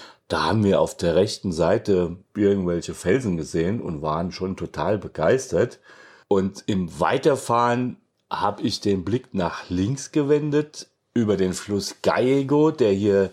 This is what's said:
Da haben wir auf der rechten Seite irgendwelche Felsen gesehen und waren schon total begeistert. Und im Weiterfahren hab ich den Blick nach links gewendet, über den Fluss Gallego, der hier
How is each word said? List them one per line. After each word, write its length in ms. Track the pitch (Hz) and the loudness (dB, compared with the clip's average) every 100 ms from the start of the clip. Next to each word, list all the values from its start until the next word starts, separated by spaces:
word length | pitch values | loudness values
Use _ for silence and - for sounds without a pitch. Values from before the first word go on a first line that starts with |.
| - - - | -20 -20 -6
Da 180 | 82 78 | -2 0
haben 180 | 107 | 2
wir 180 | 101 80 | 4 4
auf 160 | 82 - | 2 0
der 160 | 85 | 0
rechten 380 | 82 107 - 101 | 2 2 -2 -4
Seite 640 | 80 85 95 - 92 87 90 _ 101 | 0 2 2 2 0 0 -6 _ 0
irgendwelche 600 | 101 101 87 85 - 82 | 2 2 0 -2 -6 -4
Felsen 420 | 87 127 117 85 | 0 0 0 -4
gesehen 420 | 73 87 85 117 | -2 -2 -2 -2
und 220 | - 76 | -6 -6
waren 300 | 78 78 87 | -4 -2 -4
schon 260 | - 95 95 | -6 -6 -6
total 400 | 80 - 80 104 | -8 -4 -2 -2
begeistert. 800 | - - 82 127 - 85 127 - - - - - - | -4 -2 2 2 0 -2 -2 -4 -20 -20 -20 -10 0
Und 360 | 98 95 - - | 0 0 -4 -4
im 340 | 98 87 76 | -2 -4 -2
Weiterfahren 960 | 82 135 156 131 - 117 120 120 127 - _ _ - | 0 2 2 0 0 2 2 0 -2 -8 _ _ -10
hab 320 | - - - | -4 -4 -2
ich 160 | 131 - | -4 -2
den 260 | 104 95 92 | -2 -2 -2
Blick 300 | 120 - 95 | -4 -4 -4
nach 340 | 85 - - | -4 -6 -6
links 420 | 90 101 135 - | -2 -2 -4 -4
gewendet, 760 | 156 143 147 151 143 151 - - _ _ | -2 2 2 2 -2 -2 -8 -20 _ _
über 240 | 120 107 95 | 0 2 2
den 160 | 92 | 0
Fluss 440 | 87 - 101 - - | -2 -4 -4 -4 -4
Gallego, 680 | - 85 123 139 135 147 156 | 0 2 2 2 2 2 2
der 200 | 156 110 | 4 2
hier 380 | 98 104 98 95 | 4 4 2 2